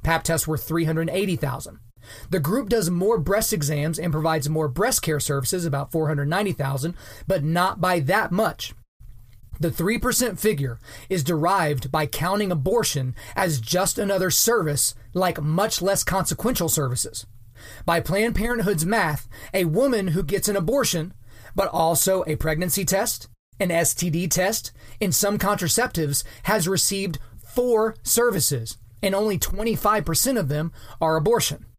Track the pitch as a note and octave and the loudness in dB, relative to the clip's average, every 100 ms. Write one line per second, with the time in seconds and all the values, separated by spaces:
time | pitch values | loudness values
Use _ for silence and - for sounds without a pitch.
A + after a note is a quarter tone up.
0 | - E3 - E3 - D3+ - D#3+ D#3+ D#3+ | 2 0 2 -2 0 -4 -2 0 0 0
1 | E3 F#3 G3 F3 C#3+ B2+ - - - - | 0 -2 0 -2 -2 -6 -10 -18 -20 -20
2 | - - - D3 C#3+ A3+ G#3+ A#3 E3+ F3 | -20 -18 -4 -2 0 0 2 0 2 0
3 | F#3+ A3+ D3 G3+ G#3+ G#3 C#3+ D3+ D3+ E3 | 2 2 2 0 2 0 0 0 -2 -2
4 | F3 D#3 D#3 D#3+ C#3 D#3 D3+ B2 A3 - | -2 0 2 0 0 0 0 0 0 2
5 | - D3 - C#3 C3 F#3 E3+ C#3 C#3+ E3 | 0 -2 0 -2 -2 -2 -2 -2 -2 -2
6 | D#3 D3 C#3+ F3 G#3 D#3 C3+ C3+ D3+ F3 | 0 0 0 0 0 -2 -2 -2 -4 -6
7 | - - - F#3+ D3 E3+ F#3 F#3+ F3+ F3+ | -14 -14 -2 0 2 2 2 2 0 2
8 | C#3 F#3+ D#4+ F3 F3 - - - - _ | 2 2 2 0 0 -2 -12 -14 -20 _
9 | - - - - - - E3 - E3+ A#3 | -20 -20 -20 -20 -16 -4 -2 0 -2 0
10 | B3 - B3 F#3+ G#3+ D#3+ C3+ A#2 - - | 0 2 0 0 0 0 -2 -6 -14 -18
11 | - F#3+ C3+ E3 E3 G3 D#3 C#3+ C3 D#3 | -4 -2 0 2 2 2 2 0 -2 -2
12 | D3+ - E3 G3+ G3+ E3+ C3+ A#3 G#3 D3 | -2 -2 0 0 0 0 2 2 2 -2
13 | B2+ A#2+ - - F#3+ C#3+ A2 F3 - - | -4 -6 -8 -2 0 0 0 0 0 0
14 | G3+ G3 F#3 - - A#3 D#3+ C#3+ - - | 0 2 2 2 4 2 2 0 0 -2
15 | - F3 F#3 E3 D3 E3 G#3+ - F3+ G3 | -8 0 0 0 0 0 0 0 0 0
16 | - F#3+ - D#3+ F3 D#3 E3 - C3+ B2 | 0 0 0 -2 -2 0 0 0 0 -2
17 | - - - - - - - - - E3+ | -4 -6 -14 -20 -20 -20 -18 -8 0 0
18 | D#3+ F#3+ A3+ G3+ A3 A#3+ F3+ F3+ E3 A3 | 0 0 2 0 0 0 0 0 2 2
19 | F3 D3 - - - G3 E3+ D#3+ C4+ A#3+ | 2 -2 -8 -14 -4 0 2 4 2 2
20 | F#3+ E3 D3 G3 G3 G3 E3 C4+ B3 F3 | 0 -2 0 0 0 0 2 2 2 -2
21 | E3 - - - - - G3 E3+ E3 E3+ | -4 -10 -20 -20 -10 -2 0 2 2 4
22 | - F#3+ - D3+ D#3+ D#3 F3+ - F#3 F#3+ | 4 2 0 -2 0 0 0 -2 0 0
23 | A#3 - - - _ - F#3 E3+ E3+ - | 0 -4 -10 -20 _ -4 0 2 2 0
24 | F3 D#3+ F3+ - F#3 A3 - - - - | 0 0 0 0 0 0 -6 -14 -18 -4
25 | G3+ - G3+ G#3 G3 G3+ E3+ - B3 - | 0 2 2 2 0 0 2 2 0 0
26 | D3+ C#3+ - - - G#3+ E3 F#3+ - G3 | 0 -2 -4 -8 0 2 2 2 0 0
27 | G3 D#3 - - - - B3 A3+ A3 A3 | -4 -6 -10 -14 -6 0 4 4 4 0
28 | - - A#3+ F#3+ - C3+ A2+ - - - | 0 4 4 4 0 0 -6 -12 -16 -4
29 | G3 F#3+ G#3+ F#3+ - G3 A3+ F#3+ G#3+ G#3+ | 0 2 2 0 0 0 0 2 2 2
30 | F#3 E3 - B3+ D3 D3 D#3+ - - - | 2 0 2 2 0 -2 -4 -8 -16 -2
31 | E3 D#3+ D#3+ A#3 - - - | 2 4 4 2 2 -4 -12